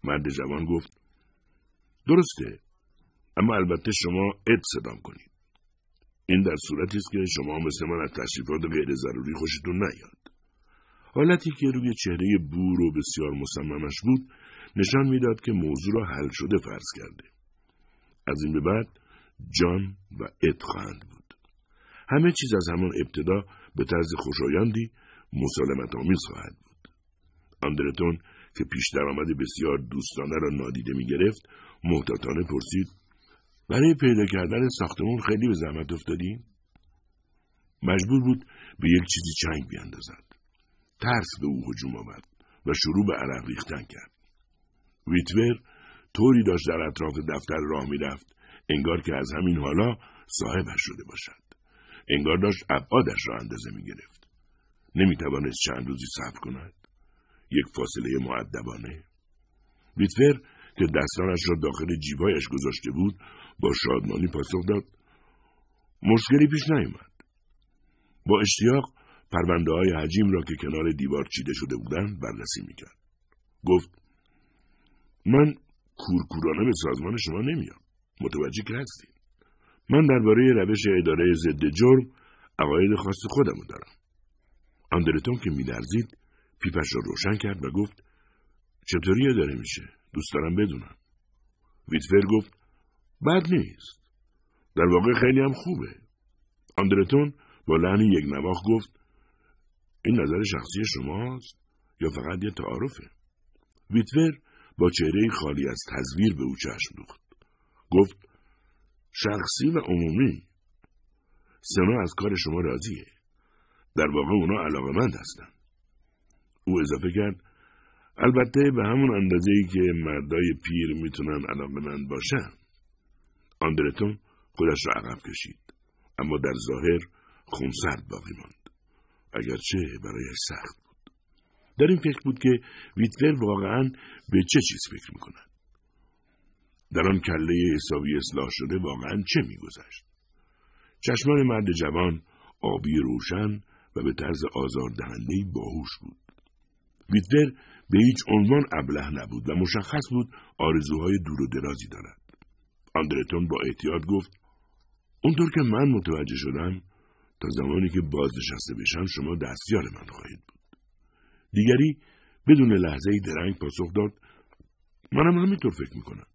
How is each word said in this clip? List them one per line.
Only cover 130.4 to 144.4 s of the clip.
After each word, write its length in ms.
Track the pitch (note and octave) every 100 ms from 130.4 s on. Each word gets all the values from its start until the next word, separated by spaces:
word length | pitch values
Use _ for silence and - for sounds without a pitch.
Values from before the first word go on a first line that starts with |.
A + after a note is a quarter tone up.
| -
سخت 280 | - - - _
بود. 280 | _ - _ _ _ _ _ _ -
در 60 | D3+
این 120 | F3+
فکر 220 | D#3 C3+ C#3
بود 140 | B2+
که 100 | C3 B2 - - - -
ویتور 460 | A2+ - D3 C#3+
واقعاً 480 | G#2+ G2+ G2 A#2 C3+ C3 - - -
به 120 | F#2+ F2+
چه 80 | - -
چیز 140 | - -
فکر 200 | - -
می‌کند. 360 | - - - - _ _ _ _ _ _ _ _ _ _ _ _ _ _
در 160 | - F#2
آن 100 | F#2+
کله 560 | E2 D#2+ D#2+ E2+ F2 D2+
حسابی 400 | - D2 D2 D2
اصلاح 320 | C2+ C#2 C2+
شده 260 | - C2 F#2
واقعاً 460 | F2+ B1+ C2 G#2 F#2
چه 80 | E3 D2
می‌گذشت؟ 580 | G1+ G1+ - - - _ _ _ _ _ _ _ _ _ _
چشمان 440 | - A#2+ C3 D3
مرد 280 | C3 A2+ G2+
جوان 500 | E2 D#2 D#2+ F2+ D#2+ _ _ _ _
آبی 360 | G#2 F#2+ G2 -
روشن 640 | B1+ B1 - F2+ G#2+ G#2 - _ _ -
و 80 |
به 100 | C2+
طرز 280 | C2 D2 D#2